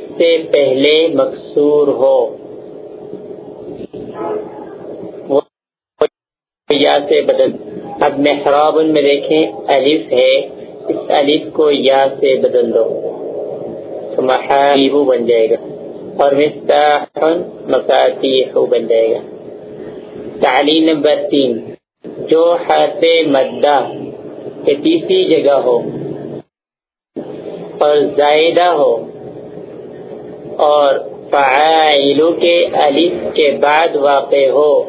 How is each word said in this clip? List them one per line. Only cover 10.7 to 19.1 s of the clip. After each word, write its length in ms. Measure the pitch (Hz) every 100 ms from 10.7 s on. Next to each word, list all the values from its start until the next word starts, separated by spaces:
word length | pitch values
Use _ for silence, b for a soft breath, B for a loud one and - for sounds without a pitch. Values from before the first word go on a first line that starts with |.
| - -
اس 100 | - - 147
الف 260 | 139 151 - -
کو 140 | 151
یا 320 | 139 127 135 135 139
سے 100 | 139 127
بدل 220 | 123 123 117
دو 120 | 113 110 - - - - - - - - - - - -
تو 40 | - 127
محاریب 640 | 127 - 139 143 143 135 143 135
بن 100 | 120 117
جائے 200 | 117 113
گا، 100 | 113 - - - - - -
اور 80 | 143 139
مفتاح 840 | 147 143 113 147 147 147 - - 156 175 - - 143
مفاتیح 840 | 131 - 131 131 - 139 131 127 135 123
بن 120 | 120 113
جائے 220 | 113 113